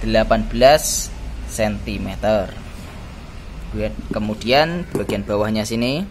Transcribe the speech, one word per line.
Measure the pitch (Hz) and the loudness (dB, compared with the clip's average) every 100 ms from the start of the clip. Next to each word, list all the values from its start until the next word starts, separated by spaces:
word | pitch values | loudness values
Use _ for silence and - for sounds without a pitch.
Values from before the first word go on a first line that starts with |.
delapan | 113 110 110 113 110 | 4 2 4 2 2
belas | 113 127 151 - - - - - - - | 6 8 8 4 -4 -6 -8 -10 -10 -8
sentimeter. | - 107 101 - 101 98 95 101 107 92 - - - - - - - - - - - - 107 107 - - | -2 -2 -2 -6 -4 -4 -2 2 2 0 -8 -12 -12 -12 -14 -14 -14 -14 -14 -12 -12 -8 -4 -4 -4 -6
Kemudian | 110 107 107 110 127 156 175 170 | -4 -2 -4 4 4 4 0 -4
bagian | - 98 104 101 | -4 -2 -2 0
bawahnya | 104 107 107 107 | 0 0 0 -2
sini | 113 120 143 196 | 0 0 -2 -4